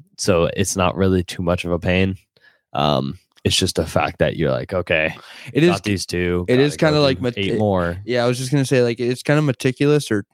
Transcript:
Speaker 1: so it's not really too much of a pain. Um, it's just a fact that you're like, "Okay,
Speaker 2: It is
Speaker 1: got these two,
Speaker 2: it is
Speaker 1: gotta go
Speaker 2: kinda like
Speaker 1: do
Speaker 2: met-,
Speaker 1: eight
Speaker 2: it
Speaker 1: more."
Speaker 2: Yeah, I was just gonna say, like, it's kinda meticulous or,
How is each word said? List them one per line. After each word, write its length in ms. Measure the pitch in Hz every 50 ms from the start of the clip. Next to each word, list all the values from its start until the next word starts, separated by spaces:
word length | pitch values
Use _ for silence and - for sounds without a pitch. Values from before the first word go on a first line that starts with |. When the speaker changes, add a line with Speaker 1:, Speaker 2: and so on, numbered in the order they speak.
| 139 _ _ -
Speaker 1:
so 320 | - - 95 82 85 - -
it's 200 | - 101 90 -
not 200 | 98 90 87 -
really 260 | 85 95 95 92 92 87
too 180 | - - -
much 220 | 92 85 90 87 -
of 60 | 85
a 60 | 85 85
pain. 380 | 82 90 90 92 95 95 95 - _ _ _ _ _ - _ _ _ _
Um, 460 | - - 73 73 73 65 67 69 90 95 _ _ _ _ _
it's 120 | 92 90
just 220 | - 95 90 - -
a 80 | 82
fact 320 | 80 - 87 76 71 82 _
that 160 | 80 73 50
you're 140 | - 80 71
like, 240 | 65 64 - - 98
"Okay, 420 | 90 87 - 87 80 78 80 - - - - - - - - -
Speaker 2:
It 80 | 139 156
is 60 | 175
Speaker 1:
got 140 | 185 - -
these 200 | 110 101 90 -
two, 380 | - - 87 90 87 87 87 90 87
Speaker 2:
it 120 | 127 127
is 160 | 139 147 143
Speaker 1:
gotta 20 | -
go 60 | 165 156
Speaker 2:
kinda 120 | 151 151
like 160 | 147 139 135 127
Speaker 1:
do 40 |
Speaker 2:
met-, 160 | 127 123 120 104
Speaker 1:
eight 140 | 98 95 117
Speaker 2:
it 40 | 110
Speaker 1:
more." 400 | 107 104 98 92 87 85 87 92 104
Speaker 2:
Yeah, 200 | 110 123 123 120
I 40 | 123
was 100 | 127 123
just 120 | 131 127
gonna 140 | 143 143 135
say, 160 | - 143 127
like, 180 | 123 120 120 107
it's 220 | 123 117 127 -
kinda 200 | - - 147 151
meticulous 680 | 156 147 123 - - 135 127 - 143 143 147 151 139 -
or, 160 | 113 104 101 _